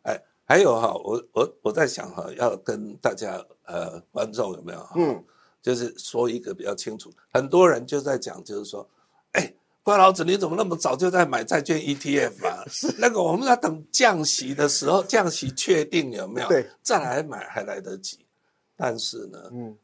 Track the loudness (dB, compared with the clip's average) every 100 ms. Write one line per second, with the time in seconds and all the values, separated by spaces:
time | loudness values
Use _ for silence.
0 | -8 -8 _ _ 4 6 6 4 2 -2
1 | -4 -4 -2 -2 -2 -2 -2 2 0 -2
2 | -10 -10 -10 -2 0 0 -4 -6 -6 -4
3 | -4 -4 -8 -8 -12 _ -10 -8 -8 -10
4 | -10 -6 -4 -4 -4 -6 -12 -16 -6 0
5 | 0 0 -8 _ _ _ -2 -2 -4 -8
6 | -6 0 0 -2 -8 -8 -8 -6 -8 -10
7 | -14 -20 _ 0 4 6 6 4 -2 -4
8 | -2 -4 -6 -14 -10 -10 -10 -14 -16 _
9 | _ _ _ -2 -2 _ _ _ 2 8
10 | 8 6 2 0 0 0 -2 0 -2 2
11 | 2 4 2 0 0 0 0 -2 -2 -4
12 | 0 0 0 -2 -6 -6 -10 -6 -4 2
13 | 2 2 0 2 2 2 2 -4 -4 2
14 | 4 4 0 -2 -2 0 2 2 2 2
15 | 4 2 2 -2 -6 -2 2 2 2 -2
16 | -2 -6 -6 -4 2 2 2 _ 0 0
17 | 0 -4 -4 -10 -8 -8 -6 -8 -10 -12
18 | -12 -16 _ _ _ _ _ -6 -4 -4
19 | -8 -10 -14 -16 -16 -14 -14 -16